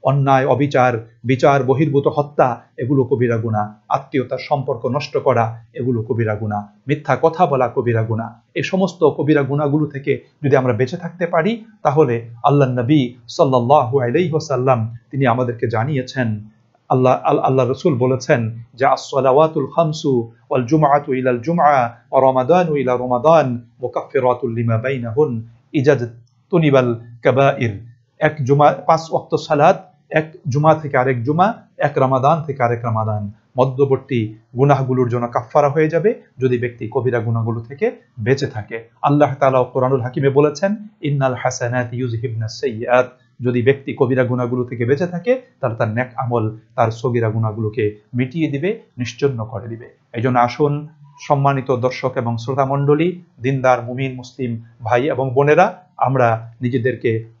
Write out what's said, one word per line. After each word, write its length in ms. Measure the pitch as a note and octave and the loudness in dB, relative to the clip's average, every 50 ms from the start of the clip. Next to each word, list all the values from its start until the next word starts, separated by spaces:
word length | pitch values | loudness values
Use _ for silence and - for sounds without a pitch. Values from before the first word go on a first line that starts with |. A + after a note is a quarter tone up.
| - | 0
অন্যায়, 420 | - C#3 C#3+ C3+ C#3 C3+ C3 B2+ | 0 0 2 2 4 4 4 4
অবিচার, 600 | C#3+ D#3 D#3+ D3 C#3 C#3+ C3+ B2 B2+ A#2+ A2 A2+ - _ _ _ | 2 2 2 0 0 2 2 2 2 2 0 -6 -10 _ _ _
বিচার 400 | A#2+ C3+ B2 - D3 C#3 C#3+ B2+ | -2 0 4 4 4 4 4 2
বহির্ভূত 440 | B2 C3+ B2 D#3+ D#3+ C#3 C#3 C#3 D#3 | 2 2 2 2 2 2 2 2 2
হত্যা, 540 | - - C#3+ C#3+ - - D#3 B2+ A#2 A#2 - _ _ - | 0 0 -4 -4 0 2 2 2 2 -4 -10 _ _ -8
এগুলো 260 | C#3 A#2+ C#3+ C3+ B2+ | -4 0 2 0 2
কবিরা 340 | A#2 C#3+ A#2 B2 A#2+ A#2 A#2 | 2 0 0 2 0 0 -2
গুনাহ। 360 | A2 A#2 A2 G#2+ G#2 G#2 - _ _ _ | -2 -2 -2 -2 -4 -4 -8 _ _ _
আত্মীয়তার 480 | - C3+ - - - C#3 B2 - C3 B2+ | -6 -6 -4 -4 -4 -4 -4 -2 -6 -10
সম্পর্ক 480 | - - D3+ C#3 B2 C#3 C3+ A#2 - | -4 -4 -4 -4 -2 -4 -6 -4 -4
নষ্ট 320 | B2+ A#2+ D3 C#3+ - - D3 | -4 -4 -4 -4 -4 -6 -2
করা, 460 | - C#3+ B2+ A#2 A2+ A2+ A#2 - - _ _ | 0 2 2 2 2 0 -4 -10 -18 _ _
এগুলো 280 | - A#2+ B2 B2+ A2+ | -8 -4 -2 -2 -2
কবিরা 340 | G#2+ A#2 B2+ A#2 A#2 G#2+ G#2+ | -2 -4 -2 -2 0 -2 -2
গুনাহ। 300 | G#2 A2 G#2 G#2 G#2 G#2 - _ _ _ - | -4 -4 -4 -6 -6 -8 -10 _ _ _ -4
মিথ্যা 300 | D3 D3 D3 - C3+ B2 | -4 -4 0 -2 -2 2
কথা 240 | - E3 D#3+ - F#3 | 2 0 2 2 0
বলা 260 | D3+ C#3 C3 B2+ A#2+ A2+ | 2 2 0 0 0 0
কবিরা 280 | - A#2 A#2 A#2 A2+ A2 | -2 0 0 0 0 0
গুনাহ। 260 | G#2+ A2+ A2 A2+ A2+ - _ _ _ _ | -2 -2 -4 -6 -8 -12 _ _ _ _
এই 100 | D#3+ C#3 | -6 -6
সমস্ত 400 | - - F#3 G3 F#3 - - E3 | -2 0 0 0 0 0 2 2
কবিরা 380 | D3 D#3 - D#3+ C#3+ D#3 D3+ | 2 2 2 0 2 2 2
গুনাহগুলো 440 | C#3+ C3+ C#3 C#3+ D#3 C#3+ C#3 D#3 D3+ | 2 0 -2 -2 -2 0 0 0 0
থেকে 360 | C#3+ - C3+ C#3+ D3 C3 B2 - _ _ _ - | -2 -6 -8 -4 -4 -4 -4 -4 _ _ _ -2
যদি 120 | C#3 C3+ | 2 2
আমরা 180 | C#3 C3 B2 A#2+ | 4 4 2 2
বেঁচে 240 | G#2+ B2+ - - E3+ | 0 0 -2 -2 -8
থাকতে 300 | - E3+ - - F3 E3+ | -10 -12 -8 -6 -6 -2
পারি, 380 | F3 E3+ D#3+ G3 A#3 A3+ G#3+ - - _ _ | 0 0 0 0 -2 -4 -8 -18 -20 _ _
তাহলে 460 | D#3 C3+ D3+ D#3 C3 A#2+ A#2 A2+ A#2 - - - | 0 2 4 2 2 2 -4 -4 -8 -18 -2 2
আল্লাহ 260 | C#3+ C#3+ C#3+ C#3 B2+ | 2 4 4 4 2
নবী 440 | B2 B2 A#2+ A2+ D3+ D3+ C3 A#2+ - - _ - | 2 -2 0 2 4 2 2 0 -4 -12 _ -18
সাল্লাল্লাহু 720 | - - F3 C#3 C3 B2+ A#2 A#2 C#3 D#3 - A2+ B2 C#3 | 0 0 2 4 4 2 4 4 4 4 4 2 0 0
আলাইহি 320 | B2+ A#2+ A#2+ D#3 F#3 E3 | 0 2 0 0 0 0
ওয়াসাল্লাম 640 | D3 D#3 - - C#3+ B2 B2+ C3+ C3 A#2+ A2+ A2+ A#2 A#2 _ _ | -2 -4 -2 -2 -4 -2 2 2 2 2 0 -6 -8 -12 _ _
তিনি 160 | - C3+ C3+ B2+ | -4 0 0 2
আমাদেরকে 400 | A2+ B2 B2+ A#2+ A#2+ A#2 - A#2 | 2 2 0 -2 -2 -4 -4 -2
জানিয়েছেন, 720 | A2+ A2 A2+ D3 D#3 C3+ B2+ B2+ - C3+ B2+ A2+ G#2+ G#2 G#2 - _ _ _ _ _ _ _ _ | -2 -2 -2 -2 -2 -4 -4 -4 -4 -4 -2 -2 -2 -6 -8 -16 _ _ _ _ _ _ _ _
আল্লাহ, 300 | C#3+ C3 B2+ B2+ B2+ - - | 0 2 4 2 2 2 2
আল-, 160 | - C#3+ D3+ | 0 0 0
আল্লাহ 280 | - - C3 C3 B2+ A#2 | 2 2 2 2 2 0
রসুল 300 | C3 C#3 - F3+ D3+ A#2+ | -2 -2 0 0 0 2
বলেছেন 680 | B2 B2+ C3 B2 - - D#3 B2+ A#2 A2 A2+ A#2 A#2 _ _ | 0 0 0 -2 0 0 0 0 0 -4 -6 -10 -16 _ _
যে, 120 | A#2 C3 | -2 0
"আস-সালাওয়াতুল 800 | C3+ C3+ C3 - - - C#3 C3 C3 B2+ C#3+ D#3 D#3+ D#3+ D#3+ C3+ B2+ - | 0 0 0 -4 -4 -4 0 2 4 4 4 4 4 2 -2 -4 -4 0
খামসু 560 | - E3+ D#3 D3+ - - D3 C3 A#2+ A2+ A2+ - _ _ _ | 0 0 0 -2 -4 -2 0 0 0 -2 -4 -10 _ _ _
ওয়াল 140 | D3 C3 B2+ | -2 -2 0
জুমআতু 480 | A#2 D3+ D#3 D#3 C#3+ C#3 D3 C#3+ D3 C3 | 2 2 2 4 4 2 2 2 0 -4
ইলাল 260 | C3 B2+ C3 B2 B2 | 0 0 0 0 0
জুমআ 480 | A2 D3 E3+ F3 D#3 D3 D3 C3+ A#2+ A#2 A#2 - _ _ | -2 -4 -2 2 4 4 4 4 2 0 -4 -10 _ _
ওয়া 100 | - C#3 | 2 4
রমাদানু 540 | C3 C3 B2+ C3 B2+ B2 E3 F3+ F#3 E3 D3+ | 4 4 4 2 2 4 4 2 4 2 0
ইলা 200 | D3 C3 B2 B2+ | 0 0 0 0
রমাদান 680 | A#2+ B2 B2+ B2+ B2 A#2 D#3 E3 D#3+ D3+ C3+ A#2+ A#2 A#2+ _ _ _ | -2 0 -2 -2 2 4 6 6 6 4 2 -2 -6 -8 _ _ _
মুকাফফিরাতুল 720 | - A#2+ - - - - - C#3 B2 B2+ B2 A#2+ - B2 A2+ | -10 -6 -6 -6 -8 -2 -2 0 2 2 0 0 -2 -6 -4
লিমা 240 | A2+ A#2+ A#2 A2+ A2+ | -2 0 0 0 0
বাইনাহুন 680 | A#2+ C3 C#3 C3 A#2 A#2 G#2+ B2+ D#3 D3 B2 A2+ A2+ - - _ _ _ - | 0 -2 -4 -4 -6 -6 0 0 0 0 0 -6 -8 -12 -20 _ _ _ -4
ইজাজ 360 | D#3 C3 C#3+ C#3+ B2 A#2+ A2+ - - - _ _ _ _ _ | 0 4 4 2 2 2 -6 -8 -16 -20 _ _ _ _ _
তুনিবাল 500 | - F3 D#3+ D3 C#3 C3+ B2+ B2 A#2 A2+ - - - - _ | 0 2 2 4 4 4 4 2 -2 -4 -6 -16 -20 -2 _
কাবাইর।" 640 | D3+ B2+ B2+ C#3 C#3 - - - A2+ G2+ F#2+ - - - _ _ _ _ _ | 2 2 4 4 2 2 0 -2 -4 -4 -6 -12 -18 -20 _ _ _ _ _
এক 160 | E3 D3+ D#3 - C#3 | -2 -2 0 0 0
জুমা, 280 | A#2 C#3 C#3+ D3 D3 | 2 4 6 6 4
পাঁচ 300 | F3+ F3 - - E3 D#3+ - - | 4 2 0 0 0 0 0 -4
ওয়াক্ত 240 | - E3+ - - - | -4 -4 -4 -2 -4
সালাত 560 | D3+ - - D#3 C#3+ C#3+ E3+ G3 - - _ _ _ _ _ | -4 -2 -2 0 4 4 4 4 2 -2 _ _ _ _ _
এক 260 | - D#3 D#3 D#3 - - _ D3+ | -2 -2 -2 -2 -10 -12 _ -4
জুমা 280 | A#2+ D3 D3 D#3 D#3 | -2 2 4 4 4
থেকে 220 | D#3 D#3 C#3+ - C3+ | 4 0 -2 0 0
আরেক 260 | B2 C3+ C3+ B2 A2+ | 2 2 0 -2 -2
জুমা, 300 | C3 D3+ E3 F3+ G#3 A#3 - - _ _ _ | -2 0 2 2 0 0 -4 -12 _ _ _
এক 160 | - D3 C#3+ D#3 | -4 -2 0 0
রমাদান 460 | C3 C3 C3+ C3+ B2 C#3 D#3+ E3 C#3+ | 0 2 2 2 2 2 0 0 -2
থেকে 200 | D#3 C#3 C#3+ B2 | -6 -4 -2 0
আরেক 220 | A#2 A#2+ A#2 A#2 | 0 0 -2 -4
রমাদান, 460 | A#2+ A2 A2+ A2 A2 G#2+ G#2 G#2 G2+ G#2 _ _ _ _ B2+ | -4 -4 -2 -2 -2 -4 -4 -6 -8 -12 _ _ _ _ 0
মধ্যবর্তী 760 | B2+ C3+ C3 B2+ C#3+ B2 C3+ C3 - - C#3 A#2+ A2 G#2+ G#2+ - _ _ - A#2+ | 0 0 2 0 2 2 2 -2 -2 -4 -2 -2 -2 -4 -6 -14 _ _ -2 0
গুনাহগুলোর 520 | C3+ C#3+ C#3+ C3 C3+ B2+ C3 B2+ B2+ A#2 | 4 4 4 2 2 0 0 0 0 0
জন্য 180 | A#2 B2 A#2+ A#2+ | 0 -2 -4 -2
কাফফারা 420 | A#2+ C3+ B2 - - D#3 C#3+ C#3+ | -4 -6 -6 0 2 2 2 2
হয়ে 200 | C3+ D#3+ D#3 D#3 | 2 2 0 2
যাবে 320 | D#3 E3 D#3+ G#3 A#3+ - - _ _ - | 2 0 0 0 -2 -2 -8 _ _ -2
যদি 200 | B2 C3 B2 A#2+ | -2 0 0 0
ব্যক্তি 300 | A#2 B2 A#2+ - - A2 | -2 -6 -8 -8 -12 -6
কবিরা 280 | - C3+ A#2 B2+ A#2+ A#2+ | -4 -2 -2 0 -2 0
গুনাহগুলো 420 | A2 A#2 A2+ A2+ A2+ A#2 A2+ A#2 | -2 -2 -2 -2 -2 -4 -4 -6
থেকে 300 | A#2 A#2 C#3+ C#3+ G#3 A#3 B3 - _ _ _ - | -8 -12 -8 -4 -4 -4 -4 -6 _ _ _ -6
বেঁচে 280 | G#2 A2 C3+ C#3 C#3 A#2+ | 0 0 0 0 0 -6
থাকে। 420 | - A2 G2+ - A#2 A2+ A2+ - _ _ | -6 -8 -12 -10 -12 -12 -12 -14 _ _
আল্লাহ 320 | - C#3+ C#3+ D3 D3 C3+ C3+ | 0 2 4 4 2 2 2
তাআলা 300 | C3+ C#3+ C3+ C3 C3 B2 | 2 2 2 4 2 0
কোরআনুল 380 | B2+ - C#3+ B2+ B2+ C3+ C3 | 0 0 -2 0 0 0 0
হাকিমে 280 | A#2 B2 A#2+ E3+ C#3 C#3 | -2 -4 -4 0 0 2
বলেছেন, 460 | B2 C#3 D3 D3+ D3+ D3 - G3 G#3 A3 - - _ _ | 2 4 2 2 0 0 -2 -2 -2 -4 -8 -16 _ _
"ইন্নাল 320 | - D3 C#3+ C#3 C#3 C3 B2+ | -6 -4 -2 0 0 -2 -2
হাসানাতি 640 | A#2 - C3 B2+ - C3 A#2+ A#2+ B2+ B2 A#2+ A#2+ A#2+ | -2 -4 -4 -4 -4 -6 -4 -2 -2 -4 -4 -4 -6
ইউযহিবনা 500 | B2+ B2 A#2 A2+ A#2 B2 A2+ A2 A2+ A2 | -6 -4 -4 -6 -6 -6 -6 -6 -8 -8
সাইয়্যাত।" 640 | - - - C#3 A2+ G#2+ A#2 A#2 A#2+ B2+ B2+ B2+ - _ _ _ _ _ | -8 -6 -6 -6 -4 -4 -4 0 2 2 2 0 -4 _ _ _ _ _
যদি 200 | A#2 B2 B2 B2 | -4 -2 0 2
ব্যক্তি 340 | A#2 B2 C#3 C#3 - - - - | 2 2 2 0 -2 -12 -2 -2
কবিরা 260 | C#3 A#2 C3 B2+ C3 | 0 0 2 0 0
গুনাহগুলো 400 | A2+ B2+ B2 B2 A#2+ A#2+ B2 B2 | 0 0 -2 -2 -2 -2 -4 -4
থেকে 220 | A#2+ - A#2 B2 | -6 -4 -4 0
বেঁচে 220 | A2+ C#3+ C#3 F3+ F3 | 0 0 0 0 -4
থাকে, 340 | F3 E3+ E3+ A#3+ B3+ C4 - _ _ _ | -4 -6 -2 -2 -2 -2 -2 _ _ _
তাহলে 160 | - B2 A#2 | -6 -6 -2
তার 120 | A2+ B2+ A2 | -2 -4 -2
নেক 200 | G#2+ A#2 B2+ B2 - | -2 -4 -4 -4 -6
আমল 420 | - - A#2+ B2 A#2 A2 G#2+ G#2 - _ _ _ | -8 -6 -2 -2 0 -2 -2 -6 -8 _ _ _
তার 160 | - A#2+ A2+ | 0 0 0
সগীরা 380 | A2+ - - C3 A#2 A#2+ A2+ A2+ | 0 -2 -4 -2 -2 0 -2 0
গুনাহগুলোকে 720 | G#2 A2+ A2+ A2 G#2 A2+ A2 G#2+ G#2 A#2+ A2 G#2 G#2 - _ _ - | -2 -2 -2 -2 -4 -4 -6 -4 -2 -2 -2 -4 -4 -6 _ _ -4
মিটিয়ে 360 | A#2+ B2+ B2+ - E3 D#3+ D#3 | -4 -4 -4 -2 -4 -4 -2
দিবে, 300 | C#3+ C#3 D3 F#3 A3 A3+ - _ _ - | -2 -2 -4 -4 -4 -6 -10 _ _ -10
নিশ্চিহ্ন 480 | B2 A#2 - - - C#3 C3 A#2 A2 | -10 -10 -6 -2 -2 -2 -2 -2 -8
করে 220 | G#2+ - G2 G2 A2 | -8 -10 -12 -10 -10
দিবে। 300 | A2+ A2+ A#2 - _ _ _ _ - | -14 -14 -16 -20 _ _ _ _ -8
এই 80 | A#2+ | -4
জন্য 180 | A2+ C3 B2 B2 | -2 0 2 2
আসুন 480 | A#2+ B2 - - D3+ D3 C#3+ D3 D3+ D3+ - _ - - _ - | 2 0 0 0 0 0 0 -2 -6 -10 -18 _ -20 -20 _ -20
সম্মানিত 520 | - - D#3 C#3 C#3 C#3 C#3 C3+ B2 A#2 | -4 -2 0 2 2 2 0 0 0 -2
দর্শক 400 | C3 A#2+ A2+ B2+ B2+ - - C3 B2 | -2 0 0 -2 -4 -2 -6 -6 -4
এবং 220 | C#3 A#2+ A#2 A#2 A#2 | -4 -4 -4 -4 -6
শ্রোতা 280 | A2+ - C3+ C3 C#3 | -6 -6 -2 -2 0
মণ্ডলী, 560 | C3 C#3 C#3 C#3 C#3 D3 D3+ E3 F3+ F3+ F3+ - _ _ _ | 0 0 -2 2 2 2 2 2 -2 -2 -6 -12 _ _ _
দিনদার 420 | A2 C3 C#3 C3+ B2 B2+ B2+ B2 A#2 | -4 -4 -2 0 2 2 2 2 0
মুমিন 320 | A#2+ B2 B2+ C3+ C3+ B2+ | -6 -6 -6 -6 -6 -6
মুসলিম 460 | B2+ B2 - - - C3 A#2+ A#2 A2+ A2+ - _ _ A#2 | -10 -14 -16 -10 -8 -6 -6 -6 -8 -10 -16 _ _ -4
ভাই 260 | A2 A#2+ B2 B2+ D3+ | 0 0 0 2 0
এবং 240 | D3 A#2+ C3+ C3+ A#2+ | -2 -2 -2 -2 0
বোনেরা, 500 | C3 C#3+ C#3+ D3+ D3 F3+ G#3+ - - - _ _ - | 2 4 4 6 4 4 2 2 -8 -20 _ _ -4
আমরা 560 | - B2 C3 C3 B2 A#2 A2+ A2 - - - _ | -2 0 2 2 2 2 2 0 -4 -12 -14 _
নিজেদেরকে 600 | B2+ B2 B2 C3 A2+ C3 A#2+ A2 - B2 A2 A2+ A2 - - _ | -6 -2 -2 0 0 -2 -4 -2 -2 -2 -2 -2 -6 -10 -20 _